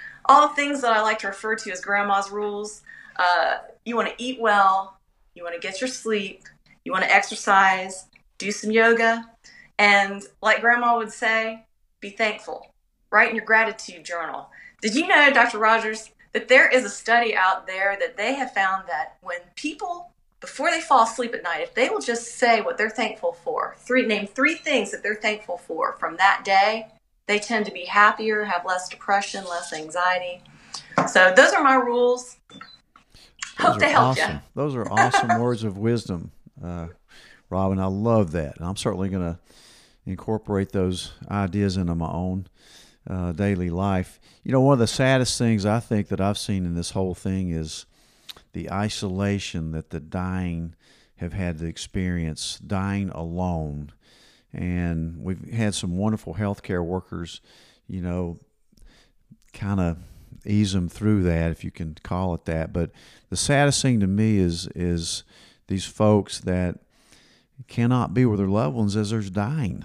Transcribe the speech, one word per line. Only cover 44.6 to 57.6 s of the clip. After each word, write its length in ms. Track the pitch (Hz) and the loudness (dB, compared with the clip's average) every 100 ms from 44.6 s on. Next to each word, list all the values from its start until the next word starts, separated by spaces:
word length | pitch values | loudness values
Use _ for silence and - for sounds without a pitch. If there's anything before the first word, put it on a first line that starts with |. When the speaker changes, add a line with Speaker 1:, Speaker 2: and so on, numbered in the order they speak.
Speaker 2:
one 140 | 135 | 4
of 40 | 135 | 4
the 80 | 113 | 2
saddest 520 | - 131 131 123 - | 2 2 4 2 0
things 260 | 120 107 | 2 2
I 160 | 101 113 | 2 0
think 280 | - 107 92 | 0 -4 -2
that 120 | 92 | -2
I've 160 | 98 101 | -2 -2
seen 300 | - 98 90 | -4 -2 -2
in 80 | |
this 160 | 85 85 | -4 -4
whole 240 | 95 92 | -4 -4
thing 360 | 87 98 95 90 | -4 -4 -2 -2
is 360 | 80 78 - - _ _ _ - - _ | -4 -6 -10 -16 _ _ _ -20 -20 _
the 180 | 85 85 | -12 -6
isolation 1040 | 95 107 - 101 92 101 98 - 87 80 | -4 -4 -4 -4 -2 0 0 -4 -6 -6
that 180 | 80 - | -6 -8
the 100 | 82 | -10
dying 760 | 78 92 92 92 90 85 82 80 _ _ _ - | -8 -6 -4 -4 -4 -6 -8 -12 _ _ _ -12
have 160 | 87 | -10
had 260 | 98 87 80 | -6 -6 -4
to 60 | |
experience, 960 | 82 - - 98 90 87 80 76 - - | -8 -10 -8 -4 -2 -2 -4 -6 -10 -10
dying 500 | - 98 98 98 95 | -6 -4 -2 -2 -4
alone. 800 | - 82 87 90 82 76 73 73 _ _ _ _ _ _ | -6 -8 -4 -2 -2 -4 -8 -12 _ _ _ _ _ _
And 720 | 82 90 87 87 82 82 82 | -8 -4 -2 -2 -2 -4 -8
we've 280 | 90 90 - | -8 -8 -6
had 220 | 113 104 | -2 -2
some 220 | - 92 90 | -2 -4 -2
wonderful 380 | 107 107 - | -2 -4 -6
healthcare 500 | 85 104 101 - 90 | -4 -4 -4 -4 -4
workers, 560 | 85 92 - 90 82 - _ - | -2 -4 -6 -10 -10 -14 _ -20